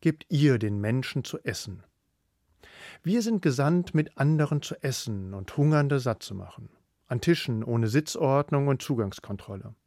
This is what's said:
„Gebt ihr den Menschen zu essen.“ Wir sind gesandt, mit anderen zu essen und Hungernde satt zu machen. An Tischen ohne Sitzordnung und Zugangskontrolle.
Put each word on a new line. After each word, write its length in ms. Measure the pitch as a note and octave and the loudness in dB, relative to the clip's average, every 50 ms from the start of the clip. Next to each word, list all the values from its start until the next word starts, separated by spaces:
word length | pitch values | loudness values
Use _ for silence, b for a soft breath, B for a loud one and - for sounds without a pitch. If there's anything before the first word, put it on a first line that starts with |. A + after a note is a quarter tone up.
„Gebt 260 | - E3 D3+ D#3 - _ | 2 0 0 0 -6 _
ihr 300 | G3 C#3+ C#3+ D3+ C3 A#2 | 0 4 6 6 6 4
den 220 | A2 G#2+ G2+ G#2 | 2 0 -2 -2
Menschen 440 | G2+ G#2+ A#2 C3 B2+ - - C#3 A#2+ | 0 0 0 0 -2 -2 -4 -6 -6
zu 140 | - - D#3+ _ | -4 -10 -8 _
essen.“ 420 | A#2+ - - - - F#2+ F2+ - _ _ _ _ _ _ _ _ _ _ _ _ _ _ B B B B B B B B B B | -6 -6 -6 -8 -10 -12 -14 -16 _ _ _ _ _ _ _ _ _ _ _ _ _ _ B B B B B B B B B B
Wir 200 | E3 G3 A#3+ A3 | 0 0 2 2
sind 180 | A3+ A3+ G3+ | 2 0 2
gesandt, 540 | - D#3+ C3 A#2+ C#3 C#3+ E3 F3 F3 - - | 2 0 2 2 2 4 4 2 0 2 0
mit 240 | D#3 D3+ - _ - | 0 0 0 _ 0
anderen 420 | C#3 C#3+ D#3 D3+ D3 C#3+ D#3 D3 | 2 2 4 4 2 2 0 -2
zu 220 | - - - - - | -4 -6 -12 -6 -4
essen 500 | C#3 B2+ - - - G#2+ G2 F#2+ F#2+ G2 | -4 -4 -4 -4 -6 -6 -6 -6 -8 -8
und 240 | G2 G2 - - | -10 -10 -8 0
Hungernde 420 | - C#3+ D3+ D#3 D3+ C#3+ C#3+ C#3+ C#3 | 2 4 6 6 4 4 4 2 0
satt 240 | A#2+ B2+ A2+ - - | 0 0 -4 -4 -6
zu 120 | - - | -12 -12
machen. 340 | F#2+ F#2+ G2 - - A2+ G#2+ _ _ _ _ _ _ _ | -10 -12 -12 -16 -18 -20 -20 _ _ _ _ _ _ _
An 160 | _ B2+ A#2+ - | _ -4 -2 2
Tischen 420 | - E3+ D#3+ - - A#2+ A2 A2+ | 2 2 2 2 -4 -4 -4 -2
ohne 240 | - A#2 A#2 A2+ A2 | 0 0 2 2 2
Sitzordnung 800 | G#2 C#3+ D3+ - - - E3 C3+ C3+ C#3+ C#3+ - - C#3+ C#3 C#3+ | 2 0 0 0 -4 0 2 2 2 2 2 2 0 0 2 2
und 140 | C#3 B2+ - | 0 0 0
Zugangskontrolle. 920 | - D3 A#2 A2 G2 G2 - - - G#2 G2 - - G2+ G2 - A2 A2 _ _ | -4 -2 -2 -2 -2 -4 -10 -12 -12 -12 -12 -10 -12 -14 -12 -12 -16 -18 _ _